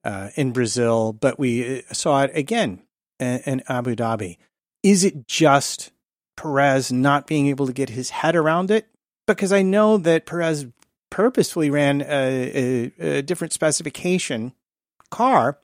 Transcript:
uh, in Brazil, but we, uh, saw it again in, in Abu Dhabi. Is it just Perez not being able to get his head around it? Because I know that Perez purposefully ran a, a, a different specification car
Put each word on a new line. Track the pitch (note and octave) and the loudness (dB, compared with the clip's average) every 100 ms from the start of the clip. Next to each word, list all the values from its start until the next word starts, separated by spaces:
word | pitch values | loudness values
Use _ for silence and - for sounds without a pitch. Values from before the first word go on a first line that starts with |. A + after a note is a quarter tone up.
uh, | - G2+ G2 - | -8 -8 -10 -4
in | C3 | -2
Brazil, | B2 A#2 B2 A#2 A2+ A2 | 0 -2 0 2 2 0
but | A2 C3+ A#2+ | 0 -2 0
we, | C3 A#2+ B2 C3 | -2 0 -4 -8
uh, | - | -8
saw | - E3+ C#3 | -6 0 2
it | C#3 | 2
again | D#3+ C#3 A#3 D#3+ F2+ _ _ _ _ | -2 -2 -2 -2 -6 _ _ _ _
in, | B2+ B2 - | -4 -4 -4
in | C3+ - | -6 -4
Abu | B2+ B2 A#2 | -4 -4 -2
Dhabi. | A2+ A2+ F#2+ E2+ _ _ _ _ | -2 -4 -6 -12 _ _ _ _
Is | G3 G3 | 4 4
it | F#3 D3 - | 4 -2 -8
just | - D#3 C#3 - - - _ _ _ _ - | 2 4 4 2 -10 -14 _ _ _ _ -14
Perez | D#3 C#3 C#3+ C3+ B2+ | -4 2 4 2 0
not | B2+ C#3 C#3+ - | 0 2 2 0
being | D#3 C#3 | 0 2
able | C#3 C3+ | 0 -2
to | |
get | B2+ C3 | -2 -6
his | A2+ B2 | -6 -8
head | - D#3 E3+ | -4 0 2
around | D#3 E3 F#3+ | 2 0 0
it? | G#3+ - _ _ _ - | -2 -2 _ _ _ -4
Because | G#3 G3 | -2 2
I | G3 | 2
know | F#3+ G3+ G#3+ G#3+ | 4 4 4 4
that | E3+ E3 - | 2 0 0
Perez | F3 E3 D3+ C3 _ _ _ _ | -4 -2 -2 -6 _ _ _ _
purposefully | - A3+ - - F3 D3+ | -2 0 2 0 0 0
ran | D3 C#3+ C#3+ | 2 2 0
a, | C#3 C#3+ C3 C3 B2+ C#3 B2 B2 A#2 - | -2 -2 0 -2 -2 -2 0 -2 -4 -6
a, | E3 C#3+ | -2 -2
a | |
different | C#3 F3 E3 | -2 -6 -4
specification | - D#3 D3 D#3+ - F3+ F3+ - B2 A#2+ _ _ _ _ _ _ | -2 0 -2 -6 -6 -2 -2 -2 -6 -6 _ _ _ _ _ _
car | - B3 G#3+ A#2+ - | -2 2 4 2 -2